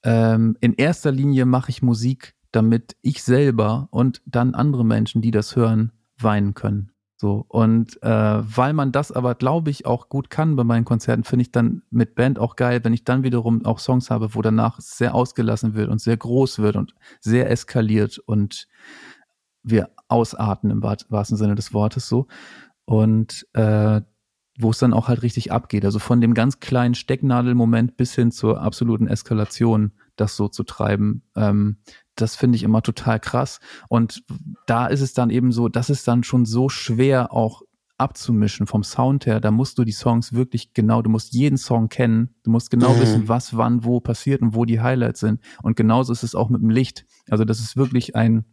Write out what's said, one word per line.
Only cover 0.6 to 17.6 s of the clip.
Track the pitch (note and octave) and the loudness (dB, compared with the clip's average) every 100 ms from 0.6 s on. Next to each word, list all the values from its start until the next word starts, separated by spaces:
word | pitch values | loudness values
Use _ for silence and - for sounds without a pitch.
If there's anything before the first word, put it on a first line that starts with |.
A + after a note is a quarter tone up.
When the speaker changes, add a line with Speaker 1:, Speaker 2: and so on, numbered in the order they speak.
Speaker 1:
in | A#2+ | 0
erster | A2 C#3+ F3 D3+ | 2 0 0 -2
Linie | C3+ C#3 C3+ B2+ | 0 2 2 2
mache | B2+ - | 2 -2
ich | B2+ | -2
Musik, | B2+ A2+ A#2+ C3 - _ _ | 0 0 -2 -4 -10 _ _
damit | A2 A2+ A2+ - - | 2 2 2 -2 -6
ich | - - | -6 -4
selber | - B2 C#3+ A#2+ G#2 A2+ C3+ | 2 4 4 2 0 -2 -4
und | - B2+ - - | 0 0 -2 -4
dann | A#2+ B2 | 0 0
andere | - C#3+ C3+ | 2 0 2
Menschen, | A2+ A2 A2 A#2+ | 2 2 0 0
die | A2+ | 0
das | A2 G#2+ - | 0 0 0
hören, | A2+ A2 A2+ _ _ _ | 2 2 0 _ _ _
weinen | A2+ G#2 G2+ | 0 2 0
können. | G2+ G2 G2 G2 _ _ _ | -2 -4 -4 -6 _ _ _
So, | G2+ G2+ - | -4 -4 -2
und, | A#2 A2+ A2+ A2+ - | 2 4 4 0 -4
äh, | A#2 | 0
weil | A2 G#2+ G#2+ A2 A2 B2+ | 2 2 0 -2 0 0
man | D3+ C3+ | 0 0
das | C3+ D3 | -2 -4
aber, | - B2 | -4 -4
glaube | A#2+ B2+ E3 D#3 | -2 -2 0 -2
ich, | C#3+ | -6
auch | - A#2+ - | -4 -4 -4
gut | C#3 - | -8 -6
kann | - D#3+ C#3+ | -2 0 2
bei | |
meinen | A#2+ A#2 A#2 | 2 2 2
Konzerten, | A#2 - A#2 | 0 0 -2
finde | A2+ B2 | 0 0
ich | B2 | 0
dann | A#2+ A#2 - _ | 2 0 0 _
mit | A#2 A2 | 0 0
Band | - B2 C3 | 2 0 2
auch | A2+ - | -2 0
geil, | B2 B2 | 0 0
wenn | A#2 | 0
ich | A2+ | -2
dann | - C3 | 0 0
wiederum | C3 A#2+ A#2 A2+ A2 | 0 -2 0 0 0
auch | A2 | -4
Songs | - B2+ B2 | 0 -2 0
habe, | A2+ A2 | -4 -2
wo | A2 | -2
danach | A2 A2 A2+ - | 0 2 0 -2
sehr | - - A#2+ | -18 -4 -2
ausgelassen | - B2+ - A2+ A2 A2+ | 0 -2 -2 -2 0 -2
wird | G#2+ G#2+ | -2 -2
und | A2 | -2
sehr | A2+ A2+ | -2 -2
groß | A#2 A#2+ C3 - | 0 0 0 0
wird | G#2+ G2+ | 0 0
und | G2 _ - - | -4 _ -20 -10
sehr | - A#2+ B2+ | 0 0 2
eskaliert | B2+ | -2